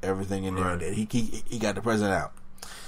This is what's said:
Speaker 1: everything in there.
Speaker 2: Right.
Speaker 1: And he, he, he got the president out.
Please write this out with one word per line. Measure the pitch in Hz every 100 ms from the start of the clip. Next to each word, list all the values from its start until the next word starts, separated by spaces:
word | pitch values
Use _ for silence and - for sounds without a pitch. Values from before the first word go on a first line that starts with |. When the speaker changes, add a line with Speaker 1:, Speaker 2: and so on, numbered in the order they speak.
Speaker 1:
everything | 95 95 98 98 95
in | 92
there. |
Speaker 2:
Right. | 92 87
Speaker 1:
And | 82 107
he, | 107
he, | 120 107 - -
he | 120
got | 107 95
the |
president | 113 107 101 90
out. | 73 - - - - -